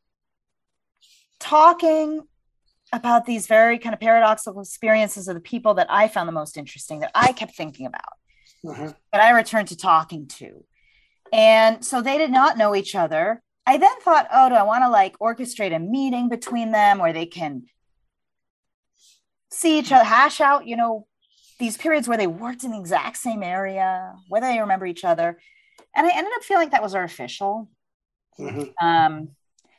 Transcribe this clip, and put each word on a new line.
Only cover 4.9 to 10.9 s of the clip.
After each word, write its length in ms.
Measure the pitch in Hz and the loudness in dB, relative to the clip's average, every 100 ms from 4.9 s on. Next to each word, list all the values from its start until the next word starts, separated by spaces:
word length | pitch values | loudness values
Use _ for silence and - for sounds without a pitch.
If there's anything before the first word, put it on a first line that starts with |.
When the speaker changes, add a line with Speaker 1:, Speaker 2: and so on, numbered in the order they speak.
| 220 208 208 185 | 0 0 -6 -10
Speaker 1:
of 60 | |
the 60 | 175 | -12
people 320 | - 240 220 | -10 -4 0
that 120 | 190 165 | 0 0
I 200 | 190 220 | 2 0
found 200 | 202 170 | 0 -6
the 40 | |
most 260 | 160 151 151 | -8 -10 -14
interesting, 420 | 147 - - 156 | -18 -18 -16 -10
that 100 | 156 | -4
I 180 | 214 247 | 2 2
kept 220 | 254 220 - | 0 -8 -12
thinking 300 | 156 - 127 | -14 -12 -14
about, 260 | - - - _ _ _ _ 160 | -14 -18 -20 _ _ _ _ -16
Speaker 2:
Uh-huh. 240 | - 151 - _ | -14 -14 -14 _
Speaker 1:
that 100 | 202 | 4
I 80 | 226 | 4
returned 380 | 240 226 226 202 | 4 2 -4 -6
to 80 | 165 | -6
talking 480 | 190 160 165 165 143 - | 0 0 0 -10 -14 -18
to. 280 | 98 - _ _ _ | -20 -20 _ _ _